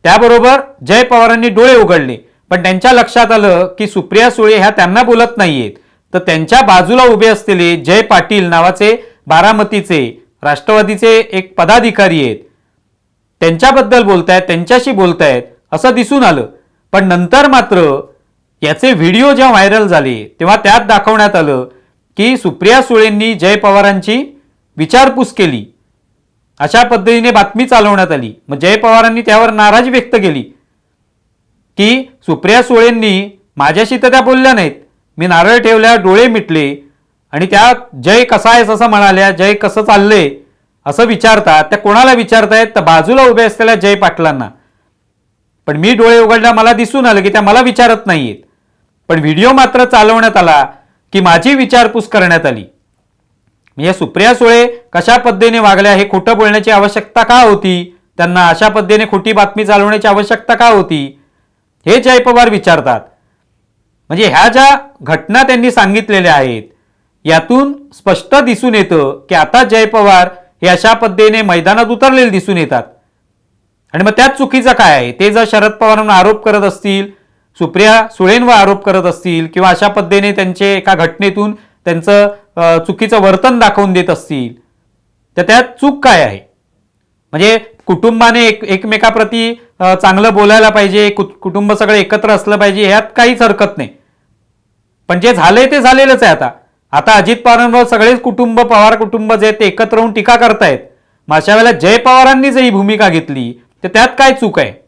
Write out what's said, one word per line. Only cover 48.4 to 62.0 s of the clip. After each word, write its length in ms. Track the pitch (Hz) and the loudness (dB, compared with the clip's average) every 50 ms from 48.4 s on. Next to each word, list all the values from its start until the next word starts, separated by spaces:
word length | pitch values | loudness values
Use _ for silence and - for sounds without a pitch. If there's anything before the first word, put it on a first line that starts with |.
| _ _ _ _ _ _ _ _ _ _ _ _ _ - | _ _ _ _ _ _ _ _ _ _ _ _ _ -4
पण 120 | 165 160 | -4 -2
व्हिडिओ 320 | 147 151 156 165 214 254 | 0 -2 0 2 2 2
मात्र 320 | 269 269 262 247 254 247 247 | 4 2 2 2 2 0 0
चालवण्यात 520 | 240 247 220 214 214 226 226 226 226 - | 2 2 2 2 4 2 2 0 0 0
आला 300 | 202 180 165 156 143 135 - - _ _ _ _ _ _ _ | 2 2 2 2 2 0 -2 -8 _ _ _ _ _ _ _
की 80 | - 196 | -4 0
माझी 340 | 185 180 170 170 - 262 285 | 2 2 2 2 2 0 0
विचारपूस 540 | 262 254 - 254 240 233 214 220 233 208 - | 0 0 2 2 2 2 2 -2 -6 -8 -2
करण्यात 380 | - 208 185 175 170 165 - | -2 -2 0 0 0 0 -2
आली. 180 | 143 123 107 95 _ _ _ _ _ _ _ _ _ _ _ _ _ _ _ _ _ _ _ _ _ _ | -4 -6 -6 -12 _ _ _ _ _ _ _ _ _ _ _ _ _ _ _ _ _ _ _ _ _ _
म्हणजे 160 | - 147 180 | -4 -2 -2
सुप्रिया 420 | 185 - 170 - - 175 202 233 247 | -2 -2 -6 -6 -2 0 0 0 2
सुळे 320 | 247 240 226 233 233 240 240 240 - _ _ | 2 2 2 4 2 2 0 -4 -12 _ _
कशा 240 | - 175 175 - 240 | -6 -4 0 2 0
पद्धतीने 420 | 247 240 240 208 185 226 233 226 233 | 2 2 -2 0 0 0 0 0 2
वागल्या, 340 | 214 202 196 190 196 208 | 2 2 2 2 2 2
हे 180 | 202 190 202 202 | 2 2 0 -2
खोटं 280 | 196 185 185 - - 202 | -4 -4 -2 -2 0 0
बोलण्याची 320 | 220 208 208 214 208 220 | 0 0 0 0 0 0
आवश्यकता 520 | 214 202 202 202 208 220 208 - _ 233 | 0 2 0 0 -4 -6 -10 -4 _ -2
का 180 | 220 214 240 254 | 0 2 2 4
होती, 560 | 247 220 202 - - 190 180 175 175 175 _ _ _ _ _ | 4 4 2 0 -2 -4 -4 -4 -6 -12 _ _ _ _ _
त्यांना 320 | - 170 175 180 180 175 170 | -4 -4 -2 0 0 2 0
अशा 200 | 165 220 220 214 | 0 0 0 -2
पद्धतीने 360 | 196 220 208 185 214 214 220 | 0 -2 -2 0 0 0 0
खोटी 280 | 214 208 190 185 220 | -2 -4 -4 -4 -2
बातमी 340 | 220 208 202 202 - 214 214 | 0 0 0 -2 -2 -6 -2
चालवण्याची 420 | 196 208 202 202 208 214 214 214 214 | 0 0 0 2 0 -2 -2 0 0
आवश्यकता 460 | 202 202 202 208 233 214 - - 233 | 0 0 -2 -2 -4 -6 -2 -4 -2
का 140 | 226 240 233 | 2 2 2
होती, 520 | 220 202 175 - 165 151 139 139 139 _ _ _ _ _ _ _ _ _ _ _ _ _ _ | 2 2 0 -2 -4 -6 -6 -10 -14 _ _ _ _ _ _ _ _ _ _ _ _ _ _
हे 160 | 160 214 262 | 0 0 2